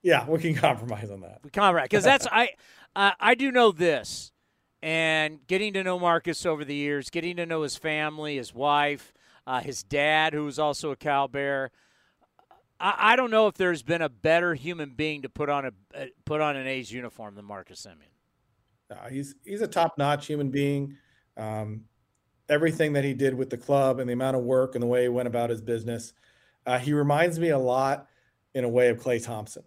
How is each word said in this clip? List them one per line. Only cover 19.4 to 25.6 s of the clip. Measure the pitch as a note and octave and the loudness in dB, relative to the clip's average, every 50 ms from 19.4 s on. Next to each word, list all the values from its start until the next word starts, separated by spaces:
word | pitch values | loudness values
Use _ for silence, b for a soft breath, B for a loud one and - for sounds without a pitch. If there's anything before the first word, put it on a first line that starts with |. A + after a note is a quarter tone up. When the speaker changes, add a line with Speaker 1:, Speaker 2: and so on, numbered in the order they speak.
| _ | _
Speaker 1:
he's | - G3 G#3 | -10 -6 -4
a | A3+ | -4
top-notch | E3+ - F#3 E3 D#3+ - - C#3+ C#3+ D3 C#3+ D3 | -2 2 2 2 2 2 0 0 0 0 -2 -2
human | - D3+ D3 C#3+ C3+ | -6 -4 -2 -2 -2
being. | B2+ C#3+ C#3+ C#3+ C#3+ C#3 C#3 C#3 C#3 B B B B B B B _ | 0 0 0 0 0 -2 -4 -6 -10 B B B B B B B _
Um, | - A2 G#2+ G#2+ A2 G#2+ G#2+ G#2+ A2 A2 _ _ _ _ _ _ _ _ _ _ _ _ - | -10 -8 -8 -6 -6 -6 -8 -10 -12 -14 _ _ _ _ _ _ _ _ _ _ _ _ 0
everything | D3 D3 D#3+ E3 D#3+ - D#3+ D#3 D3 | 2 2 2 0 2 2 0 2 2
that | C#3+ C#3 | 0 0
he | C#3 C3 | 0 0
did | - C#3 C3+ C3 | 0 0 0 0
with | B2 C3 C3+ | 0 -4 -4
the | - | -6
club | A#2+ - - C#3+ C#3 C3+ C3+ C3 B2 | -10 -2 2 2 4 4 2 2 0
and | C3 B2 | -2 -4
the | A#2+ | -2
amount | B2 C3 C3+ C3 | -2 -2 0 0
of | C3 B2 | 0 0
work | A#2+ C3 B2+ C3 B2+ - | 2 2 2 2 2 -2
and | A#2+ | -2
the | A#2+ | 0
way | A#2+ B2 B2 B2 | 2 2 2 2
he | B2 | 2
went | A#2+ B2 B2 | 2 0 -2
about | A#2+ A#2 A#2+ A#2+ A#2 | -2 -2 -2 0 -2
his | A#2 A2 | -4 -6